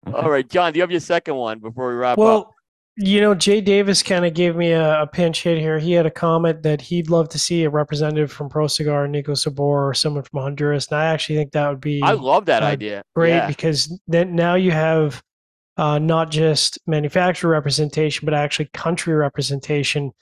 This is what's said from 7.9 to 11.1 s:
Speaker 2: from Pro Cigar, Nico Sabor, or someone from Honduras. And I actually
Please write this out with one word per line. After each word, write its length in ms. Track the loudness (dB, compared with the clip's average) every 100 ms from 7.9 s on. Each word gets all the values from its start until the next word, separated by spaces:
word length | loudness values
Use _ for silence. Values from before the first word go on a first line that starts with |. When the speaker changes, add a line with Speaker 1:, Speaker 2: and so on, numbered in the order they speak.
| -2 -2 0 -2
Speaker 2:
from 160 | -4 -6
Pro 200 | -2 -2
Cigar, 400 | -2 -2 -2 -2
Nico 260 | -4 -4
Sabor, 560 | -4 -4 -2 0 2 0
or 40 | 0
someone 280 | -2 -4
from 180 | -6 -8
Honduras. 460 | -8 -4 -2 -2 -2
And 100 | -2
I 80 |
actually 300 | 0